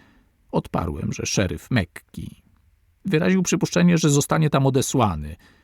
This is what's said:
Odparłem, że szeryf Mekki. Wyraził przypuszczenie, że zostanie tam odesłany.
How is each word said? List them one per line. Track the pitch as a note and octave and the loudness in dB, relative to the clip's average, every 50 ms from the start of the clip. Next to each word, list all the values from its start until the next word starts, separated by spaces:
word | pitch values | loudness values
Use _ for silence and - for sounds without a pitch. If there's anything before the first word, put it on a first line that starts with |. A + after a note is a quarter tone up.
| _ _ _ _ _ _ _ _ _ _ | _ _ _ _ _ _ _ _ _ _
Odparłem, | - - - - - E2+ E2+ E2 C#2+ - - - - | -6 -6 -4 -4 -4 -4 -4 -4 -6 -6 -6 -6 -6
że | - - | -6 -6
szeryf | - - - F#2+ E2 D#2 - - - | -4 -2 -2 -2 -2 -2 -6 -6 -4
Mekki. | C3 A2 F2+ - - - - _ - - - - - - _ _ _ _ _ _ _ _ _ _ _ _ - | -2 -2 -2 -4 -8 -18 -20 _ -14 -14 -14 -14 -14 -18 _ _ _ _ _ _ _ _ _ _ _ _ -4
Wyraził | G3 F3 D#3 F3+ F#3 F#3 F#3+ F3+ | -2 0 0 2 2 2 2 0
przypuszczenie, | - - - E3 - - F3 F3 F3 F3 | 0 0 -2 0 0 2 4 4 4 4
że | D#3+ - D3+ | 4 4 4
zostanie | C#3+ C#3+ - - D3+ D#3+ D#3 D3 | 2 2 2 0 0 0 0 2
tam | - C#3 C3+ | 2 2 2
odesłany. | C3+ B2+ C3+ - - - C3+ A2+ G2+ E2 D2+ D2 D2 E2 - - - _ _ | 2 2 2 0 0 0 2 2 2 0 -2 -8 -10 -12 -16 -20 -20 _ _